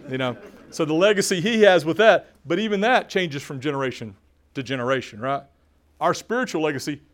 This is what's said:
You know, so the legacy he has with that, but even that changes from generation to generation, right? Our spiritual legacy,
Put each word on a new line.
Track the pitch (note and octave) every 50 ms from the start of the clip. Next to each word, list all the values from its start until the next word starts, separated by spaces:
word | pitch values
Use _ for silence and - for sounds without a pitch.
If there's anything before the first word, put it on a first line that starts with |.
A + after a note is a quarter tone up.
| - -
You | C3
know, | C3 C3 B2 A#2 - - - - - - -
so | - - E3
the | D3 D#3
legacy | E3 F#3+ G#3+ G#3+ F#3+ F#3+ - G3+ F3
he | D#3 A3+ A#3+ A3
has | G#3 G3 F#3 F3 D3
with | E3 D#3+ F3
that, | A3 A3+ F#3 D#3 - - _ _ _
but | C3+ E3+ F#3+
even | A3 A3 G#3 F#3+
that | G3+ A#3+ C4 G#3 - -
changes | - F#3+ F3+ E3 C#3 C#3+
from | - - D3 C3
generation | A#2+ D3+ C#3+ C#3 C3+ B2+ A#2 - A#2+ G#2+ F#2 _ _ _ _ _ _ _ _
to | C#3
generation, | B2+ G#2+ C3+ C3 A#2+ B2+ C3+ B2+ A2+ - - G#2+
right? | A#2+ C3+ C#3 C#3 - _ _ _ _ _ _ _ _ _ _ _
Our | D3+ F3 E3+
spiritual | - - - A3 B3+ B3+ - - E3
legacy, | D#3 D3+ C#3+ C3 - D3+ D3 - - _